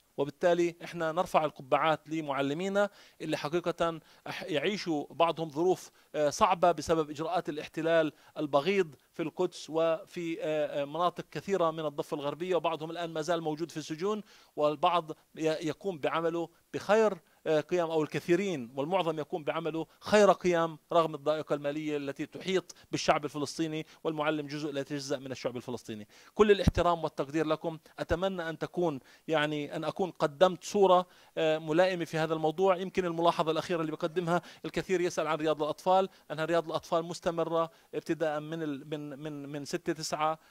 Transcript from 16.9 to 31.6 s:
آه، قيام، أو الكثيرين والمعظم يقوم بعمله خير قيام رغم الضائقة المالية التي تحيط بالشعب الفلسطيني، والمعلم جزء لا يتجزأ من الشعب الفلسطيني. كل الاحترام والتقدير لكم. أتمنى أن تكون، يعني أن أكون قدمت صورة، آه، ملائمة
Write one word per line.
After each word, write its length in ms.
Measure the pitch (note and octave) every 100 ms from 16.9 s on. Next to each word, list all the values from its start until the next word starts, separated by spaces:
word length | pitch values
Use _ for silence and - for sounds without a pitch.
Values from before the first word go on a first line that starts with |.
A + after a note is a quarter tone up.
| G#3+ A3 F#3 - _ -
آه، 120 | D#3
قيام، 320 | D3 F3 D#3+
أو 120 | D#3+
الكثيرين 720 | D3+ D#3 - E3+ G3+ D#3+ A#2 C3+
والمعظم 440 | D3 F#3 E3 D#3
يقوم 240 | C#3+ F3+
بعمله 420 | D3 D3+ E3 D#3+ D#3+ _
خير 320 | - G#3 G3+
قيام 480 | E3+ F3+ E3+ E3 D#3 _
رغم 220 | E3 D#3+ D3+
الضائقة 380 | C#3+ D#3 D3
المالية 440 | D3 C#3+ D3 D3+ D3
التي 280 | C#3 C#3 D3+
تحيط 500 | - F3+ F#3 - - -
بالشعب 340 | D3 - D#3 D3
الفلسطيني، 600 | D3 C#3+ - E3 D#3 D#3 -
والمعلم 440 | E3 D#3 D3 D#3 C#3+
جزء 240 | D3 D3+
لا 100 | C#3
يتجزأ 360 | C#3 D3 C3+ C#3
من 140 | C3+
الشعب 260 | B2+ B2+ A#2+
الفلسطيني. 500 | B2 A#2+ - G#2+ G#2 - - -
كل 160 | G#3+
الاحترام 520 | G3+ F3 - E3+ E3+
والتقدير 420 | D#3 - C#3 D#3 D#3
لكم. 320 | D#3 E3+ D#3+ - -
أتمنى 500 | D3+ E3 F#3+ F#3+ E3
أن 80 | D#3+
تكون، 420 | D3+ - F3 C3+ - - -
يعني 480 | D#3 D3+ D3+ D3 D#3+
أن 80 |
أكون 280 | D#3 - F#3
قدمت 520 | - D#3 C#3+ F#3 F3
صورة، 440 | - G#3 F#3+ F3+ F3+ - - -
آه، 200 | D#3+
ملائمة 480 | D#3